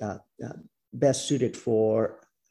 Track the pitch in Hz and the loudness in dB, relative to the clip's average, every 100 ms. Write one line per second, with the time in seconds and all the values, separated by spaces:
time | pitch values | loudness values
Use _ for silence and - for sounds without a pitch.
0 | 104 - _ - 120 - - _ _ 123 | -8 -8 _ -14 -14 -14 -20 _ _ 0
1 | 139 131 - 135 120 - 120 110 110 113 | 2 2 0 0 0 -2 0 2 4 2
2 | 110 - _ _ - | 0 -4 _ _ -16